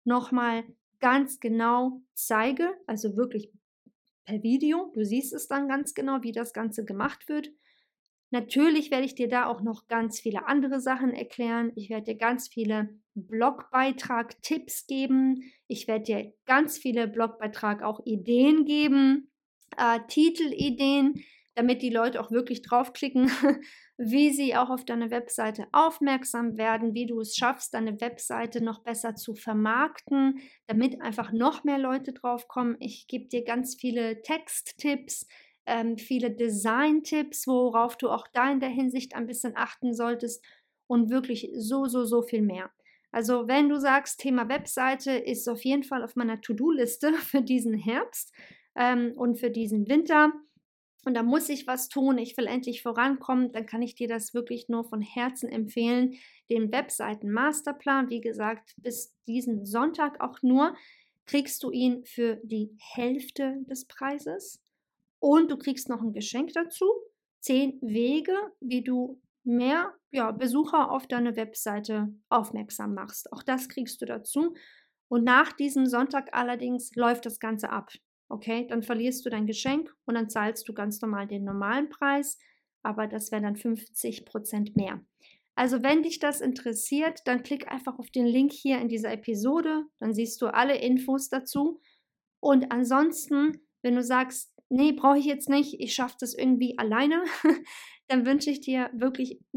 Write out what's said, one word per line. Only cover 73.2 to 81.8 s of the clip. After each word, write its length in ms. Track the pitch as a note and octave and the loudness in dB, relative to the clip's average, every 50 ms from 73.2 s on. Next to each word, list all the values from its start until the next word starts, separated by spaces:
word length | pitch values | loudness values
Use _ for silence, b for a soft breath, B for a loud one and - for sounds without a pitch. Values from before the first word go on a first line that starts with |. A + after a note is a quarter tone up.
| - - | -14 -12
Auch 120 | - - - | -14 -8 -4
das 260 | - C4 B3+ C4 C4 | -4 -4 -4 -4 -6
kriegst 320 | - C#4 B3 A#3+ - - | -8 -8 -8 -8 -10 -10
du 40 | A#3+ | -8
dazu. 480 | A#3 A#3 A3 G#3+ - - C#4 D#4+ E4+ E4 B B B B B B B B B _ - | -8 -8 -8 -8 -6 -2 -2 0 -2 -2 B B B B B B B B B _ -2
Und 160 | A#3+ A#3+ A#3 | 0 2 4
nach 300 | B3 B3 C4+ D#4 - - | 6 6 6 6 4 2
diesem 320 | - C#4+ C#4+ C4 C4+ C4 | -2 -2 0 2 2 2
Sonntag 440 | B3+ A#3+ A#3+ C4 C#4 C#4 C#4 C4+ - - | 2 2 2 0 0 0 -2 -4 -2 -2
allerdings 600 | - B3 A#3+ B3 A#3+ B3 B3 B3 A#3+ A#3+ - - | -2 -2 -2 -4 -4 -4 -4 -4 -4 -6 -6 -2
läuft 300 | A#3 A#3+ A#3 A#3+ A#3+ - | 2 2 4 2 2 -2
das 140 | A#3 G#3+ - | -8 -8 -6
Ganze 300 | - A3 A3+ G#3+ G#3+ - | -6 -4 -4 -4 -4 -4
ab. 220 | - G#3 F#3+ - - - _ _ _ _ _ - | -4 -6 -6 -8 -14 -20 _ _ _ _ _ -12
Okay, 360 | A3+ G#3+ - A3+ A3+ A#3 B3 B3 | -12 -8 -6 -4 -4 -2 -2 -2
dann 160 | A#3+ A#3+ G#3+ | -4 -4 -2
verlierst 420 | - A#3+ A3+ A#3 B3+ B3+ B3+ - | -2 -2 -2 0 -2 -2 -2 -4
du 60 | B3+ | -4
dein 160 | - G#3+ G#3+ G#3 | -2 -2 -2 -2
Geschenk 440 | A3 - - C4 C#4 D#4 D#4+ - - _ _ | -2 -2 -2 0 0 0 -2 -4 -8 _ _
und 80 | - A#3 | -4 -2
dann 160 | A#3 A3+ A3 | -2 -2 -2
zahlst 400 | - A3+ G#3 G#3+ A3+ - - - | -2 -2 -2 -2 -2 -4 -8 -10
du 40 | G#3+ | -8
ganz 280 | - G#3 G#3+ G#3 - | -6 -6 -6 -6 -4
normal 240 | - A3 G#3 G3+ G3 | -4 -4 -4 -4 -4
den 180 | G3+ G#3 G3+ G3 | -6 -6 -6 -6
normalen 460 | G3 G3 G3 G3 G3+ A#3 C#4 | -4 -4 -2 -2 -2 0 0